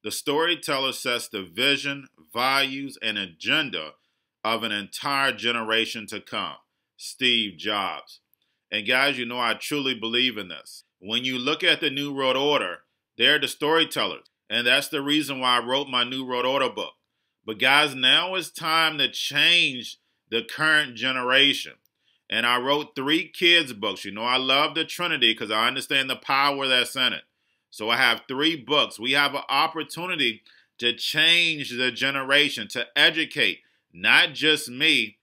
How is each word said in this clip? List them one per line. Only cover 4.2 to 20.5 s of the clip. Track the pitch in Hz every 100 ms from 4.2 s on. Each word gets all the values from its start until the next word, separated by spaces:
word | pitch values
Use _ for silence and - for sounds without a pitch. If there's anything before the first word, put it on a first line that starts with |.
| _ _
of | 110 113
an | 113
entire | 104 98 - 143 139 135
generation | 110 113 117 110 113 110 117 104
to | 104
come. | - 110 87 - _ _ _ _
Steve | - - 131 117 104 80
Jobs. | 95 104 92 73 - - _ _ _ _ _
And | 107 107
guys, | 127 139 127
you | 117
know | 123
I | 117
truly | 110 - 147 135
believe | 120 113 120 127 107
in | 92
this. | 76 - - _ _
When | 95 117
you | 131 127
look | 127 156
at | 175 147
the | 151
New | 135 143
World | 139 131 131
Order, | 143 139 95 85 _ _ _ -
they're | 127 147
the | 135
storytellers. | - 147 165 156 143 101 73 _ _ _
And | 113
that's | 120 135 139
the | 151
reason | 139 151 139 135
why | 127 123
I |
wrote | 120 135 143
my | 123
New | 120 131
World | 127 123 123
Order | 139 127
book. | 104 82 _ _ _ _ _
But | 107 107
guys, | 131 147 151
now | 131 127 147 180
it's | 185 160
time | - 165 165 160 151
to | 131
change | - - 143 160 175 156 127 - - _ _ _
the | 226
current | 226